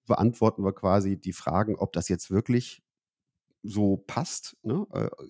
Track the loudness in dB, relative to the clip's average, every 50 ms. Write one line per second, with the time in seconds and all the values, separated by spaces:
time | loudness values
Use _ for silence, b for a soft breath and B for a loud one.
0 | _ 0 2 2 2 2 2 4 2 2 2 2 0 -2 -2 0 2 4 4 4
1 | 4 2 -2 -4 -6 -8 -10 -6 -4 -2 0 0 0 0 -2 -2 -4 -4 -2 -4
2 | -2 -2 -2 -2 -2 0 0 0 2 2 0 0 0 -2 -8 -20 _ _ _ _
3 | _ _ _ _ _ _ _ _ _ _ _ _ -14 -6 0 2 2 4 2 2
4 | -2 -4 -4 -4 -4 -4 -6 -8 -10 -12 -16 _ -6 -4 -2 -2 -2 -4 -4 -4
5 | -4 -4 -6 -8 -14 -16